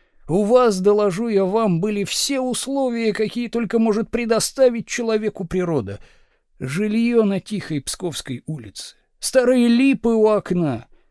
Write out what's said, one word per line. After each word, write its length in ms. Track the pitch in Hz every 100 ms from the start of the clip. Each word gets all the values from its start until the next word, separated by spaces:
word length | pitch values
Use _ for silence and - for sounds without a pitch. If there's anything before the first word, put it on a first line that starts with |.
| _ _ -
У 180 | 175
вас, 360 | 202 247 240 190
доложу 480 | 190 208 208 175 233
я 160 | 196
вам, 360 | 190 214 220 165
были 240 | 214 208
все 360 | 190 - - 277
условия, 720 | 254 240 - 277 262 233 226
какие 360 | 208 220 233 240
только 300 | 233 214 233
может 320 | 226 208 -
предоставить 760 | 233 226 226 - - 262 233 -
человеку 580 | - 233 220 214 -
природа. 560 | 180 185 175 151 98 101 - _ _ _ _ -
Жильё 680 | 131 156 214 220 233 233
на 160 | 208 190
тихой 400 | - 208 - 151
Псковской 640 | - - 180 139 - 120 -
улице, 500 | 151 104 - - - _ _
старые 500 | - 262 247 254 240
липы 400 | 233 269 254 233
у 180 | 226 214
окна 580 | 208 - 180 156 117 - _ _